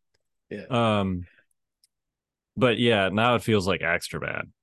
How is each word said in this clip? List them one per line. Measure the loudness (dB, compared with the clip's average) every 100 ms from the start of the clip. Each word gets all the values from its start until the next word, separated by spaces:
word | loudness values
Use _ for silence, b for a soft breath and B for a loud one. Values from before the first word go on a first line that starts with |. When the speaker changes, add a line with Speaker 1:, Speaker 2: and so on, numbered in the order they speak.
Speaker 1:
<laughs> | _ _ _ _ _
Yeah. | -16 -4
Speaker 2:
Um, | -2 0 0 -2 -4 -10 b _ _ _ _ _ _ _ _ _ _ _ 0
but | 2 4
yeah, | 2 4 2
now | 2 2 2
it |
feels, | 2 0 2
like, | -2
extra | 0 -2 -4 -8
bad. | -8 -8 -12 _